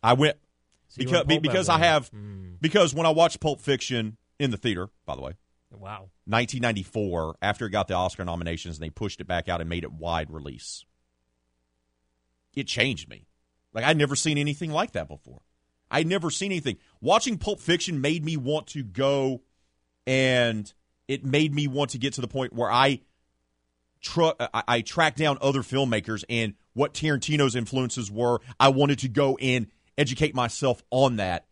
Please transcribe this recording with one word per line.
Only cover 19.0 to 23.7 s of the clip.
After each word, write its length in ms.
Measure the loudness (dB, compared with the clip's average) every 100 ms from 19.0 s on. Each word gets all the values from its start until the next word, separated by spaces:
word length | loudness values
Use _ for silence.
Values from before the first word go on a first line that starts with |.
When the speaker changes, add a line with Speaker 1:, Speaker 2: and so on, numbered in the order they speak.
| 0 2 0 -2 _ _ _ _ _ _ -2
Speaker 1:
and 640 | 2 4 4 2 0 -8 _ _ _ _
it 180 | -6 0
made 280 | 2 2
me 140 | 2 -2
want 240 | -2 -4
to 60 | -2
get 160 | -4
to 80 | -4
the 60 | -6
point 260 | -4 -6
where 180 | -2 2
I 300 | 4 4 2 _ _ _ _ _ _ _